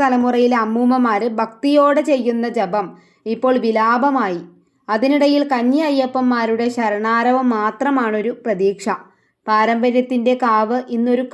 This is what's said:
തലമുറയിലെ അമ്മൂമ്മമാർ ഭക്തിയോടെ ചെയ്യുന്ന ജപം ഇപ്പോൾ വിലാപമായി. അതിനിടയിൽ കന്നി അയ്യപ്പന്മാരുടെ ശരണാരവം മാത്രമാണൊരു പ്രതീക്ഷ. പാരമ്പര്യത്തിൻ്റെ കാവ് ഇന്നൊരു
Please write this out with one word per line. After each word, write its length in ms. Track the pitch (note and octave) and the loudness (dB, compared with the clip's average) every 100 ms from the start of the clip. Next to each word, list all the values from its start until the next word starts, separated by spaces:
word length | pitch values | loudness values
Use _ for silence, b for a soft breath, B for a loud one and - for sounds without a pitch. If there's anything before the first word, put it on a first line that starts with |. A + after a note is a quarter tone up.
തലമുറയിലെ 560 | C4+ B3 B3 A#3+ B3 A#3+ | 2 2 2 2 2 2
അമ്മൂമ്മമാർ 600 | A3 A3+ B3 B3+ B3 G#3 A#3 A3+ | 0 0 2 2 2 0 -2 -2
ഭക്തിയോടെ 640 | A3 - C#4+ C#4+ C#4+ C#4+ D4+ | -4 -4 0 4 4 2 2
ചെയ്യുന്ന 380 | C4+ A#3+ A#3 A#3 A#3 | 0 0 -2 -2 -2
ജപം 300 | F#3+ G#3 F#3 - B B G#3+ | -2 -2 -6 -10 B B -8
ഇപ്പോൾ 200 | A3 B3+ B3+ | -2 0 0
വിലാപമായി. 760 | A3+ A3 A3 A#3+ C#4 C4+ G3+ F3 E3+ - _ _ - | 0 0 2 2 0 0 -2 -4 -10 -20 _ _ -6
അതിനിടയിൽ 540 | G#3+ C4+ C#4+ C#4+ C#4+ C#4+ | -2 2 2 2 2 0
കന്നി 280 | B3+ A#3+ C#4 D#4 | 0 0 0 2
അയ്യപ്പന്മാരുടെ 800 | C#4 B3+ C4 B3+ A#3+ A3+ A3+ A#3 | 0 0 0 0 0 0 -2 -2
ശരണാരവം 720 | A#3+ A3 G#3 A3 A#3 A#3+ B3+ B3+ | -2 -2 -2 0 0 2 2 0
മാത്രമാണൊരു 760 | A3 G#3 A3 C4+ C4+ A3+ G#3+ G#3+ - | 0 -2 -2 -2 0 0 -2 -4 -4
പ്രതീക്ഷ. 440 | A#3 F#3+ G3 G3 A3+ F#3 - b b b - | -4 -2 -2 -2 -4 -8 -10 b b b -2
പാരമ്പര്യത്തിൻ്റെ 880 | G#3+ A3 A#3 B3 B3 B3+ B3+ A#3 B3+ | 0 2 2 0 0 0 0 0 0
കാവ് 360 | B3 G#3+ A3 B3 B3+ A#3+ | 2 0 0 -2 -4 -2
ഇന്നൊരു 280 | A#3+ B3 B3+ | 0 0 -2